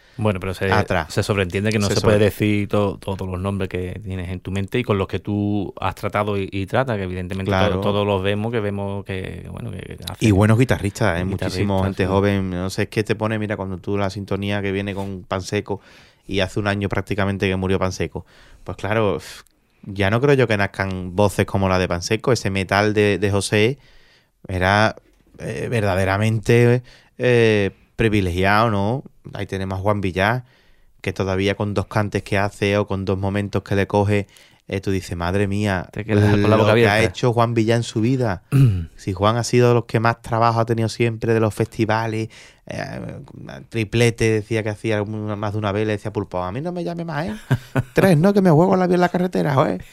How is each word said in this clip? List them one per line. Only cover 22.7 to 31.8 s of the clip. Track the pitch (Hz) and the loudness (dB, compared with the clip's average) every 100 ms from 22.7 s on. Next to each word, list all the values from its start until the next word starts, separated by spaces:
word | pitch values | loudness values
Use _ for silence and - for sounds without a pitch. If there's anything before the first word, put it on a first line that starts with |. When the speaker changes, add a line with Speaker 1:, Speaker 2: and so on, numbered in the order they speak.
| 98 104 | 2 2
Speaker 2:
de, | 104 104 95 | 2 2 2
de | 101 | 0
José | 101 - 107 107 139 _ - _ _ _ _ - | 0 0 2 2 0 _ -20 _ _ _ _ -8
era, | 92 92 101 110 - _ _ _ - | -2 2 4 2 -2 _ _ _ -14
eh, | - - 80 | -10 -8 -4
verdaderamente, | 120 101 92 95 98 110 110 104 117 120 123 - - _ - | -2 0 0 0 0 0 0 4 4 6 4 -2 -20 _ -4
eh, | 127 120 113 104 98 - _ - | 2 4 4 4 0 -4 _ -2
privilegiado, | 113 104 90 87 95 104 117 | 2 2 0 0 2 4 4
¿no? | 101 101 127 - _ - | 2 -2 -4 -8 _ -14
Ahí | 98 98 | -10 -8
tenemos | 95 95 95 | -6 -6 -4
a | |
Juan | 95 104 | -2 0
Villar, | 95 87 98 127 123 _ _ _ _ _ | -2 0 0 0 -4 _ _ _ _ _
que | - | -6
todavía | - 95 95 98 98 | -2 -2 0 0 0
con | 104 | -2
dos | 101 | -2